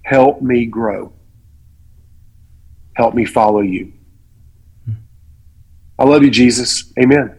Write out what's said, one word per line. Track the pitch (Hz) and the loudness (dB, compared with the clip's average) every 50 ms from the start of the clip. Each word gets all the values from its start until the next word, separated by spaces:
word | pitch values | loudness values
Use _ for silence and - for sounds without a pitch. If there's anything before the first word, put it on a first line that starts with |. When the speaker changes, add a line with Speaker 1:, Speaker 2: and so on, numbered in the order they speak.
| - | -4
Speaker 1:
Help | - 135 135 131 139 143 - | 0 2 4 4 2 2 -2
me | 135 127 123 120 117 | -4 -2 -2 -2 -2
grow. | 113 107 113 117 107 98 98 95 - - _ _ _ _ _ _ _ _ _ _ _ _ _ _ _ - - _ _ - - - - _ - - _ - - - - - - - - - | -4 -6 -6 -6 -6 -6 -8 -12 -16 -20 _ _ _ _ _ _ _ _ _ _ _ _ _ _ _ -20 -20 _ _ -20 -20 -20 -20 _ -20 -20 _ -20 -20 -20 -20 -20 -20 -20 -14 -4
Help | - 117 113 110 | -2 -2 -2 0
me | 120 113 | -2 -4
follow | - - 123 110 107 107 104 | -2 0 0 0 2 0 0
you. | 101 95 92 90 - - - - _ _ _ _ _ _ _ _ - - _ _ _ - - - - | -2 -4 -6 -6 -10 -12 -20 -20 _ _ _ _ _ _ _ _ -20 -20 _ _ _ -20 -20 -18 -14
Speaker 2:
Hmm. | 117 110 - - _ _ - _ - - _ _ - _ _ - _ - - _ - - - | -14 -14 -14 -16 _ _ -20 _ -20 -20 _ _ -20 _ _ -20 _ -20 -20 _ -20 -4 0
Speaker 1:
I | 127 | 2
love | 139 147 151 143 | 4 4 4 4
you, | 139 | 4
Jesus. | 110 113 123 120 113 120 123 - - - - - - 123 | 4 4 2 2 2 0 -4 -6 -8 -8 -10 -10 -2 0
Amen. | 127 127 139 147 127 107 - | 2 2 2 2 0 -4 -12